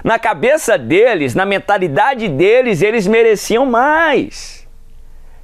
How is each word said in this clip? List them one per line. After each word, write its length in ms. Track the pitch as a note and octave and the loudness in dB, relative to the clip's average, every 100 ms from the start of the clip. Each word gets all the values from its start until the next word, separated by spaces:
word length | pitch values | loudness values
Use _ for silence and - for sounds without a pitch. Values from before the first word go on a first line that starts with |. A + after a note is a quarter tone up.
na 140 | B3+ A3+ | -4 -2
cabeça 580 | A3+ E3 A3+ D#4 - F#3+ | -2 -2 0 0 0 -2
deles, 580 | A2+ F3 A3 F#3+ C3+ | 0 2 2 2 -2
na 120 | E3 G3 | -2 -2
mentalidade 800 | G3 - G3+ F3+ C3+ C4+ C4 G#3+ | -2 -2 -2 0 0 0 -2 -4
deles, 540 | C3+ F#3+ B3 B3 E3 | 0 2 4 2 0
eles 240 | G#3 A#3 F#3 | 0 0 0
mereciam 580 | A3+ A3+ G#3 - A3+ | 2 2 2 0 0
mais. 1040 | C4+ A#3 C#4 D#4 E4 A3+ - - - - - - - - - - - - | 0 2 2 2 0 0 -4 -10 -18 -20 -20 -20 -20 -20 -20 -20 -20 -20